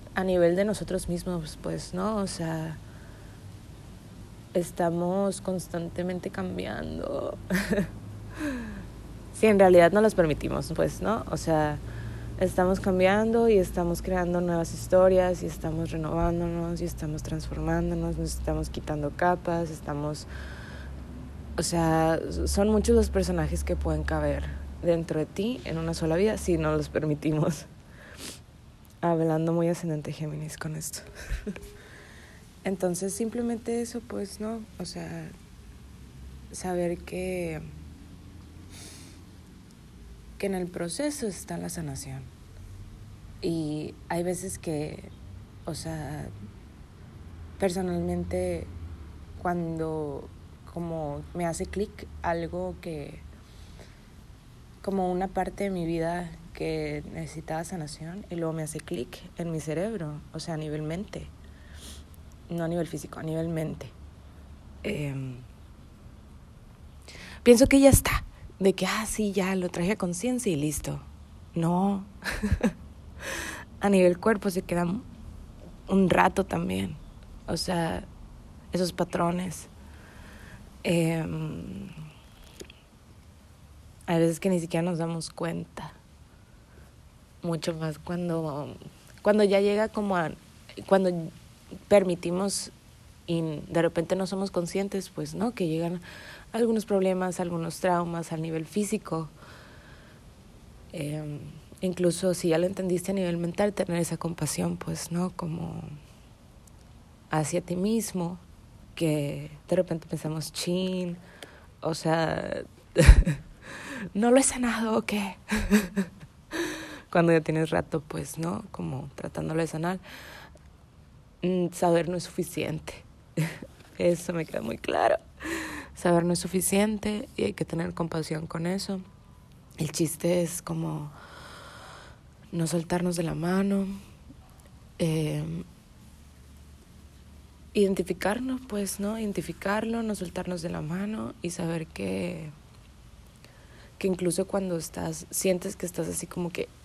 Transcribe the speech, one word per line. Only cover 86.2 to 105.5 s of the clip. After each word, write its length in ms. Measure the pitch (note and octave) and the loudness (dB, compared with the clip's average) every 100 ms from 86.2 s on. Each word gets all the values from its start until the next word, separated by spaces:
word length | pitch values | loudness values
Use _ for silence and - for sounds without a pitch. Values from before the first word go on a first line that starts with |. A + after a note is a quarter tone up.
| - - - - - - - - - - - - | -20 -20 -20 -20 -20 -20 -20 -20 -20 -20 -20 -8
mucho 320 | F3 E3 F3 | -2 -2 -2
más 240 | D#3+ D#3+ D#3 | -2 -4 -4
cuando, 800 | - F3 F3 E3 D#3 C#3+ B2 - - - - - | -4 -2 0 0 0 -4 -6 -10 -16 -18 -20 0
cuando 200 | G#3 G#3 | 4 8
ya 180 | G3+ G3 | 8 6
llega 280 | G3+ G3+ A3 | 6 4 2
como 300 | - G#3 F3+ | 0 0 2
a... 140 | D#3 - - - - - - | 0 -4 -14 -20 -16 -14 4
Cuando 240 | G3 F#3 F3 E3 - - - - F3+ - | 6 6 2 -4 -10 -20 -20 -16 -16 6
permitimos 800 | G3+ F#3 F3 E3+ F3+ G3 - - - - - - - - | 8 8 4 0 0 0 -2 -6 -12 -20 -20 -20 -12 -2
y 140 | E3 | 0
de 400 | D#3+ D3 - E3+ | 0 -2 -2 2
repente 340 | B3 - D#3+ | 4 2 2
no 120 | F#3 F#3 | 0 0
somos 240 | F#3+ G3 | 0 0
conscientes, 580 | F#3 E3+ F#3+ G3 G3 F#3 | 0 0 0 0 -2 -4
pues, 260 | - D3+ | -6 -6
¿no? 180 | D#3+ A3+ | -2 -2
Que 140 | - F3 | 0 0
llegan 340 | D#3+ E3+ F3 - - - - - | 2 0 -2 -8 -14 -16 -18 -6
algunos 320 | A3+ A#3 A3 | 2 4 4
problemas, 560 | - G3+ F#3+ F#3 F#3 F3 | 4 4 4 4 0 -2
algunos 400 | F3 E3+ E3 - | -2 -2 -4 0
traumas 500 | F#3 F3 E3+ E3+ E3 | 2 4 2 -2 -4
a 40 | D#3+ | -4
nivel 300 | E3 D#3+ D#3 | -2 -4 -2
físico. 640 | G#3 G3+ G#3+ - D#3+ D#3 - - - - - - - - - - - - - - - - | -2 0 -2 -2 -4 -4 -10 -20 -20 -20 -20 -20 -20 -20 -20 -20 -20 -20 -20 -20 -20 -14
Em, 460 | - D3 D3+ D3+ D3 D3+ D3+ - - | -8 -6 -6 -6 -8 -10 -16 -18 -4
incluso 540 | F#3 F3+ F3+ F3 F#3 | -4 2 2 4 2
si 140 | F3 F3 | 2 4
ya 100 | D#3+ | 4
lo 80 | F3+ | 4
entendiste 460 | G3 F#3+ F3 F3 | 0 0 0 0
a 20 | |
nivel 220 | G3 F3+ E3+ | 0 0 0
mental, 360 | E3+ E3+ G#3 | 0 2 2
tener 260 | G3 F3+ E3+ | 2 0 0
esa 180 | E3 D#3+ | 0 -2
compasión, 600 | E3 E3+ D3+ - F3 F3 | -4 -2 -2 0 -2 -2
pues, 340 | - D#3+ - | -4 -6 -4
¿no? 200 | E3+ F3+ | -2 -2
Como 520 | F3+ E3+ | -2 -4